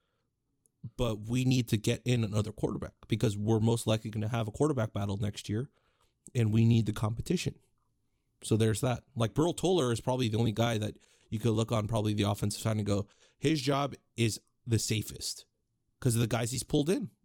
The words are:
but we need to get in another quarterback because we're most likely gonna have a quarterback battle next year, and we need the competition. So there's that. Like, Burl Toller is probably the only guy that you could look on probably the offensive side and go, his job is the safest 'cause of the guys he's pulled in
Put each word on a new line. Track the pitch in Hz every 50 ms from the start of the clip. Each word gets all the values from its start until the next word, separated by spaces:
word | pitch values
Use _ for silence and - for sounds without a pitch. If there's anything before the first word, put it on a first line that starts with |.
| _ _ _ _ _ _ _ _ _ _ _ _ _ _ _ _ - 117 _
but | - 123 117 110 107 104
we | 110 120 127 127
need | 131 131 123 117 -
to | -
get | 107 - 117 117 - _
in | 123 127 120 113
another | 104 107 107 101 101
quarterback | - - - - - - - - _ _ -
because | - 120 113 - 117 101
we're | 101 104 107 113 110
most | 110 113 113 117 -
likely | 113 110 110 - 113
gonna | 104 107 107 110
have | 123 117 113
a | 107
quarterback | - - 143 156 151 123 107 101 -
battle | 104 101 104 98
next | 98 104 98 - - - -
year, | 104 110 135 - _ _ _ _ _ _ _ _ _ _ _ - _
and | 120 113 107 107
we | 113 113
need | 117 117 113 110
the | 110 107
competition. | - - 107 113 - - - 170 180 - 139 - - _ _ _ _ _ _ _ _ _ _ _ _ _ _ _ _
So | - - 120
there's | 104 113 113 104 -
that. | - 127 120 - - _ _
Like, | 117 117 104 -
Burl | 139 156 175 156
Toller | - - 170 190 175 135 123
is | 117 110
probably | - 127 127 127 131 110
the | 107
only | 107 117 120 104
guy | 113 113 120 117
that | 107 104 104 - - _ _ _ _ _ _
you | - 110
could | 107 120
look | 110 110 113 -
on | 120 110 107
probably | 101 113 110 104 107 104
the | 104 101
offensive | 101 104 - - 104 - -
side | - 110 110
and | 107 101
go, | 104 101 101 95 - _ _ _ _ _
his | _ - 143 160 151
job | 123 139 139 139 143 135 - - _ _ _
is | - 117 110 101 - _ _ _ _ _
the | 123 113 104
safest | - - 113 107 98 - - - - - - - - _ _ _ _ _ _ _ _ _ _ _
'cause | - 131 113
of | 117
the | 120
guys | 113 123 113 123 117
he's | 131 123 -
pulled | - - 151 143 156
in | 196 285 220 139 _ _